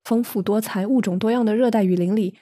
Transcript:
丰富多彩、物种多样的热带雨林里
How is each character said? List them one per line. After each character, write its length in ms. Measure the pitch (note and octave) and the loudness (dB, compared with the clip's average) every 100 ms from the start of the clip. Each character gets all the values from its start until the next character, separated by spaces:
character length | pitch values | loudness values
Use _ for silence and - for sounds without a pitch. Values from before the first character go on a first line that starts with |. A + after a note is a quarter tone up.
丰 200 | - A#3 | -2 -2
富 180 | A#3+ G3+ | -2 -4
多 180 | F#3+ G#3 | -2 -2
彩、 280 | A3 G3 G3+ | -2 -4 0
物 120 | C4 | 0
种 200 | G#3+ F#3 | 0 0
多 100 | A3 | 0
样 160 | B3 A3 | 0 0
的 100 | G#3+ | 2
热 140 | B3 | 2
带 140 | A3 | 2
雨 120 | F#3+ F3+ | 2 2
林 200 | F3 G#3+ | 0 0
里 200 | F#3+ - | -2 -6